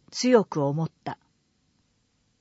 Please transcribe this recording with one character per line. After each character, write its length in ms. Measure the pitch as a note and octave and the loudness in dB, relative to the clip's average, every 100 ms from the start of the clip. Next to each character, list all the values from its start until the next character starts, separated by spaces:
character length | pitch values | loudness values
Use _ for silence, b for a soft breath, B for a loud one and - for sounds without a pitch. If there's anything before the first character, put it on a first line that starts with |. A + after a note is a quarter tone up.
| _ | _
強 340 | - B3 A#3+ | -4 4 4
く 200 | - D#3 | 2 -2
思 200 | C#3 D3+ | -2 -2
っ 60 | D#3+ _ | -6 _
た。 140 | C#3+ - _ _ _ _ _ _ _ _ _ _ _ _ | -14 -14 _ _ _ _ _ _ _ _ _ _ _ _